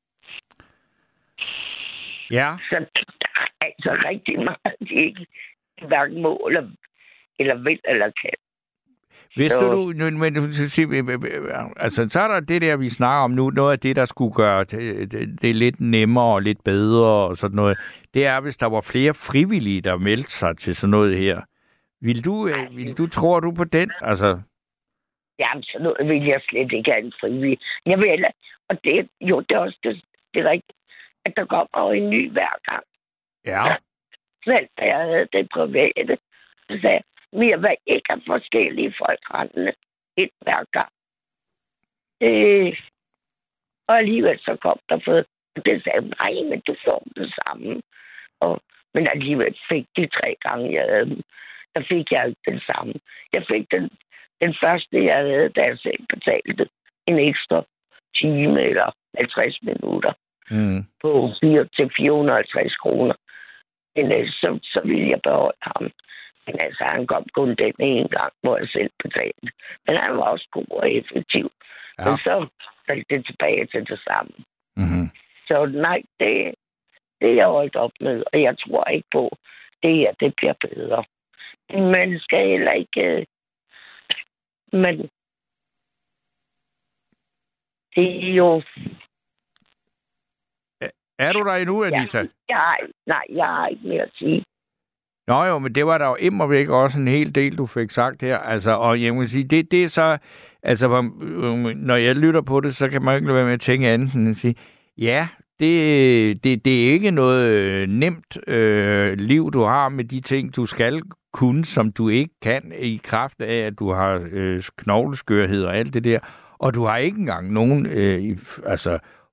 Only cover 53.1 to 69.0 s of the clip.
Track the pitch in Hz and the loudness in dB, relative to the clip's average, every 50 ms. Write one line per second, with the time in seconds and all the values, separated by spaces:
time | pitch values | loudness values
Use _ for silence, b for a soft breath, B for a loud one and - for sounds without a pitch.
53.1 | B B B B - 190 - - 110 110 - - 92 92 87 - - _ _ _ | B B B B -4 -4 -2 -2 -2 -2 -2 -2 -2 -2 -2 -2 -8 _ _ _
54.1 | B B B B B - 170 170 156 - - 165 175 175 - - - 190 185 165 | B B B B B -2 -2 -2 0 2 2 2 2 2 -2 -2 0 2 4 4
55.1 | - 143 143 143 135 139 160 - - - 135 123 127 - - - - - - - | 4 2 2 2 2 2 2 2 2 2 0 0 0 -2 -6 -6 -6 -6 -6 -6
56.1 | - - - - - - - - - - - - _ _ _ _ _ _ - - | -6 -4 0 0 0 0 -2 -4 -4 -4 -4 -4 _ _ _ _ _ _ -2 0
57.1 | 170 151 143 151 - - - - - 82 80 _ _ _ _ _ b b b _ | 2 4 4 2 0 -2 -2 0 0 0 -2 _ _ _ _ _ b b b _
58.1 | - - - 156 147 143 147 151 147 - - - - - - - - _ _ _ | -4 -2 0 0 2 2 2 2 4 4 2 2 2 2 0 0 -2 _ _ _
59.1 | - - 123 - - - - - - - - - - - - - 50 - - - | -4 -4 -4 -2 -2 -2 -2 -2 -2 -6 -8 -8 -6 -6 -4 -4 -4 -2 -2 -2
60.1 | - _ _ _ _ _ _ - 110 107 107 101 95 95 98 - _ _ - 156 | -4 _ _ _ _ _ _ -4 -2 0 0 0 0 -2 -6 -10 _ _ 0 2
61.1 | 147 131 127 120 107 - - 156 151 147 - - - - 143 127 - - 139 143 | 2 2 2 0 0 2 4 6 6 6 4 2 0 -2 0 0 0 0 2 2
62.1 | 151 151 147 143 123 110 - - - - - - - - - - - - 127 123 | 4 4 4 4 2 2 0 0 -2 -2 -2 -2 -4 -4 -2 0 2 2 2 2
63.1 | - - _ B B B B B B B B B _ _ _ _ - - 143 - | 0 -2 _ B B B B B B B B B _ _ _ _ -2 0 0 2
64.1 | - 113 - - - - - - - - - - - - - - - - - 67 | 2 2 0 -2 -4 -2 -2 -2 -2 -4 -6 -4 -4 -2 0 0 0 2 2 2
65.1 | 64 - - 73 71 71 69 - - - - - - - - - - _ B B | 0 0 2 2 2 2 2 2 0 -4 -8 -8 -6 -6 -6 -8 -10 _ B B
66.1 | B B B B B B - - - - 80 - - - - 67 78 - 123 - | B B B B B B -14 -10 -6 -6 -6 -6 -4 -4 -4 -2 -2 -2 -2 -2
67.1 | - - - - - - 139 123 117 - - 110 - - 131 139 131 117 - - | -4 -4 -4 -4 -2 -2 0 0 0 0 0 -2 0 0 0 0 2 0 0 0
68.1 | - - - - - _ - 131 117 - - - - - - - _ - | -2 -2 -2 -4 -4 _ -2 0 0 0 -2 -4 -4 -2 -4 -4 _ -8